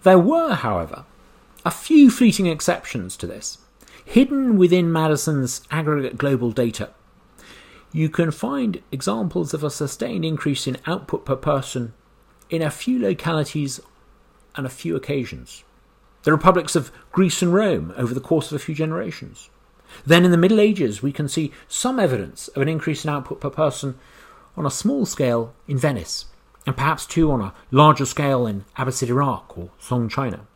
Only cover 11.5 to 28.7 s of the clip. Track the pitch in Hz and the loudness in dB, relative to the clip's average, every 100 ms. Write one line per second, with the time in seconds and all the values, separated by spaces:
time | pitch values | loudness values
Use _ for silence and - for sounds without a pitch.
11.5 | 143 131 131 117 - _ _ _ _ _ | -2 -4 -8 -8 -12 _ _ _ _ _
12.5 | 165 156 - - 254 202 180 170 160 147 | -4 -4 -4 -4 0 0 -2 -2 -2 -2
13.5 | 156 143 - - _ _ _ _ _ _ | -4 -6 -8 -16 _ _ _ _ _ _
14.5 | - 135 - 170 160 - 139 120 - - | -10 -10 -8 -6 -4 -4 -6 -6 -12 -16
15.5 | - _ _ _ _ _ _ - 156 185 | -20 _ _ _ _ _ _ 2 4 6
16.5 | 180 160 170 127 - - - 185 - 175 | 4 2 -2 -2 -14 -6 0 2 2 2
17.5 | 185 214 123 80 98 120 123 127 160 - | 2 2 0 -4 -4 -4 -4 -2 -2 0
18.5 | 147 - 151 156 165 175 - - - - | -8 -8 -4 -4 -4 -8 -12 -16 -20 -20
19.5 | _ _ _ _ - - 170 180 170 180 | _ _ _ _ -14 2 6 6 6 6
20.5 | 220 208 190 131 101 135 139 147 - 151 | 6 4 2 -2 -2 -6 -4 -4 -4 -6
21.5 | - - - 254 262 185 123 85 - - | -8 -12 -6 -4 0 0 0 -4 -12 -10
22.5 | - 139 160 - 147 151 147 127 - 143 | -4 -2 -2 -4 -4 -4 -6 -8 -8 -8
23.5 | - 156 - 139 127 - - - - - | -2 -2 -2 -8 -10 -18 -20 -20 -20 -20
24.5 | - 147 - 208 277 226 - 127 117 117 | -6 -6 -2 -2 0 -2 0 0 0 -2
25.5 | - - 135 151 120 82 - - - _ | -12 -6 -2 -2 -2 -6 -12 -12 -20 _
26.5 | _ - 127 139 156 - 165 156 131 98 | _ -8 -2 -2 -2 -4 0 2 2 -4
27.5 | - - 131 151 143 139 - 143 131 117 | -10 0 6 6 6 0 -2 0 0 0
28.5 | 98 98 | -4 -10